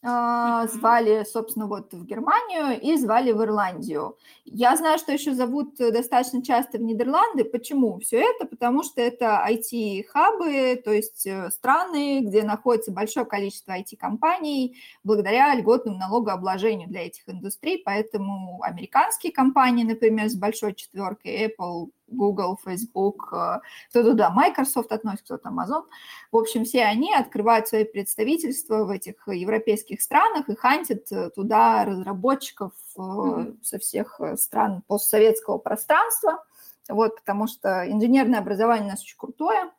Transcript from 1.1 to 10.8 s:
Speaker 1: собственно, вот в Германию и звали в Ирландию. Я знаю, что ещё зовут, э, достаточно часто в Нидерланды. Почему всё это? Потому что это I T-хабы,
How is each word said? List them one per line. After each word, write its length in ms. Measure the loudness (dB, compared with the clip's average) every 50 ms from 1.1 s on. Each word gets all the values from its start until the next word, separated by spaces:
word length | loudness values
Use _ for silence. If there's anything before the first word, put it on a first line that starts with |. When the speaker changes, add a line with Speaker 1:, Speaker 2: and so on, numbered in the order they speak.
| 4 4 2
Speaker 1:
собственно, 420 | -2 -4 -6 -4 -4 -6 -6 -6 -6
вот 260 | -6 -8 -10 _ -16
в 120 | -16 -12
Германию 720 | -12 -10 -6 0 2 2 2 2 0 -4 -4 -2 -2 -2 -2
и 140 | 0 0 2 2
звали 360 | 2 2 2 2 4 2 2
в 80 | 2 2
Ирландию. 720 | 0 0 0 0 -2 -4 -8 -10 -6 -6 -4 -6 -6 -10 _ _ _ -20 _ _
Я 300 | -16 -4 2 4 4 4 4
знаю, 200 | 2 2 2 2
что 140 | 0 -2
ещё 220 | -4 -2 -2 -2 -2
зовут, 460 | 0 -2 -2 -2 -4 -4 -6 -4 -2
э, 100 | 0 2
достаточно 500 | 2 0 0 2 0 0 0 0 -2 -6
часто 360 | -2 0 0 0 0 0 -6 -6
в 40 |
Нидерланды. 640 | -4 -4 -2 -2 -2 0 2 2 2 2 2 0 -2
Почему 560 | 0 -2 -8 -6 -4 0 2 2 2 0 -4
всё 180 | -8 -2 0 2
это? 260 | 4 4 2 0 -4
Потому 380 | -10 -8 -4 -2 0 0 0 -2
что 180 | -2 -2 0
это 420 | 0 0 0 0 0 2 2 2 2
I 140 | 0 0 -2
T-хабы, 1200 | -2 -6 -6 -4 -4 -4 -4 -6 -8 -6 0 2 4 4 2 2 -2 0 0 2 2 2 0 0